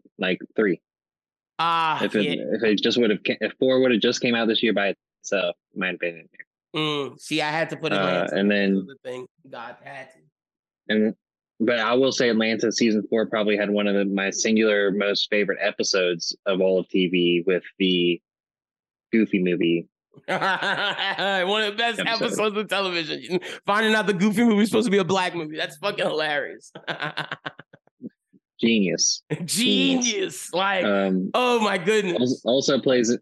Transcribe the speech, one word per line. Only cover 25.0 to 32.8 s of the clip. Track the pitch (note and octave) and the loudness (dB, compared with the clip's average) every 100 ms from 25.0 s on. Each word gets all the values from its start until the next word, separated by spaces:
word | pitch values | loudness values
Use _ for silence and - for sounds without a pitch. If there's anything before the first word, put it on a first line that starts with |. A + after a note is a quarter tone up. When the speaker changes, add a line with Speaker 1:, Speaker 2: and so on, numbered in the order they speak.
| F3 | 2
Speaker 2:
black | F#3+ F3+ F3 | 0 0 -4
movie. | D#3 D#3 | -6 -6
That's | E3+ D3+ | -8 -6
fucking | G3 G3+ F#3 | -6 -2 -2
hilarious. | D#3 D3+ C#3+ G2+ - - - - | -2 -2 -2 -4 -10 -18 -14 -10
<laughs> | D3 D3+ - D3+ E3 - - - - _ _ B3 - _ _ _ - | -6 -6 -6 -8 -10 -12 -14 -18 -20 _ _ -18 -18 _ _ _ -2
Speaker 1:
Genius. | A#2 G#2+ F#2+ E2+ - - - D#3 F3 | 2 2 2 0 0 -2 -6 -8 -4
Speaker 2:
Genius. | F#3 B3 C4 C4+ C4 A#3+ | 0 2 2 2 2 0
Speaker 1:
Genius. | G#3 F3+ - - | -2 -4 -8 -6
Speaker 2:
Like, | E3+ G3 G3+ G#2 | -2 0 0 0
Speaker 1:
Um, | G2 G2 F#3 F#3+ | 2 2 0 0
Speaker 2:
oh | A#3+ B3 A#3+ | 0 2 2
my | G#3+ G3 | 2 0
goodness. | E3+ A3 F#3+ E3+ | 2 2 2 0
Speaker 1:
als-, | B2 B2+ - | 0 0 0
also | C3 C3+ | 2 2
plays, | C3+ | 2